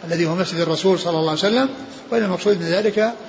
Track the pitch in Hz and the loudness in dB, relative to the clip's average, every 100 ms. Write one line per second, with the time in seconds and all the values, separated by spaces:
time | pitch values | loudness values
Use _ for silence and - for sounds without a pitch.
0 | 165 170 165 170 180 170 165 156 190 175 | -4 0 0 0 -2 -2 0 2 2 2
1 | 175 165 160 156 190 233 269 - - - | 2 0 0 2 2 2 0 -4 -14 -16
2 | - 233 208 175 208 202 165 180 214 202 | -4 -2 0 0 2 0 2 0 2 2
3 | 220 233 | 0 -2